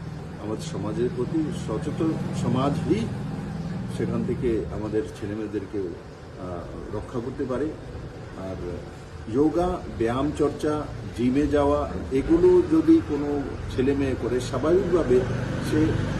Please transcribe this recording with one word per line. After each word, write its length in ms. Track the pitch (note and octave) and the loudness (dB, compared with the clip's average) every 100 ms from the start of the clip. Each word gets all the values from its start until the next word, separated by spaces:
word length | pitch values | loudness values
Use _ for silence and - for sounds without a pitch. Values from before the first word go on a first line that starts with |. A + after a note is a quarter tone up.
| - - - - | -8 -10 -10 -10
আমাদের 220 | G#2 A2 - | -6 -6 -6
সমাজের 360 | G#2 G#2 G#2+ B2 A#2+ | -6 -4 -2 -2 -2
প্রতি 240 | B2 D#3+ D3+ - - | -2 0 -2 -4 -4
সচেতন 420 | G#2+ - - G#2+ - - - | -4 -4 -2 0 0 -2 -2
সমাজই 580 | A#2+ B2 C#3 D#3+ - G3+ A#3 - - - - - - - - - | 0 2 2 0 2 0 0 -4 -6 -6 -6 -6 -6 -6 -4 -4
সেখান 280 | A#2 A#2+ | -2 -2
থেকে 400 | A2+ A#2+ B2+ A2 F#2+ | -2 0 0 0 -2
আমাদের 300 | G2+ G#2+ G#2+ G#2+ - | -4 -2 -2 -2 -6
ছেলেমেয়েদেরকে, 580 | G2+ G#2+ G#2 G#2 G2 G#2 | -6 -6 -4 -4 -4 -4
আহ, 1160 | F2+ - - - - - F2+ F2 D2+ E2+ D2+ G#2 | -6 -8 -14 -16 -16 -12 -10 -8 -8 -10 -8 -8
রক্ষা 220 | - B2+ | -6 -6
করতে 240 | B2 B2 | -6 -4
পারে। 220 | B2+ B2 D3+ - - - - - - F#2 | -2 -2 -2 -6 -10 -12 -12 -12 -12 -10
আর 180 | F#2+ F2+ F2 F2 - - - - - | -8 -8 -8 -8 -10 -14 -14 -12 -2
যোগা, 460 | A#2 D#3 D#3+ F3+ F3 - - | 2 4 4 0 -2 -6 -2
ব্যায়াম 340 | A2+ B2+ D3 D#3 | 0 0 -2 0
চর্চা, 480 | C#3+ D3+ D3+ D3+ C#3+ - G2+ - | 0 0 -2 -2 -4 -8 -8 -2
জিমে 300 | B2 C3+ D3 | 2 4 4
যাওয়া, 440 | D3 C#3+ D3 - - - | 4 4 2 0 -4 -2
এগুলো 500 | C3+ C#3+ E3+ F3+ F3+ D#3 | 0 4 6 8 8 8
যদি 300 | D#3+ D#3 E3 - | 6 8 8 6
কোনো 340 | C#3+ D3 C#3+ B2 G#2+ - - | 0 0 -2 -2 -6 -4 0
ছেলে 180 | C3 | 2
মেয়ে 200 | C#3 C3+ A#2+ | 2 0 0
করে, 180 | A#2 B2 | 0 0
স্বাভাবিকভাবে 800 | A2+ A#2+ D3+ F3+ F#3 E3+ B2 B2 B2+ - - - - | 0 0 4 4 4 2 6 6 4 0 -2 -2 0
সে 160 | D#3 D#3+ - - | 2 4 2 0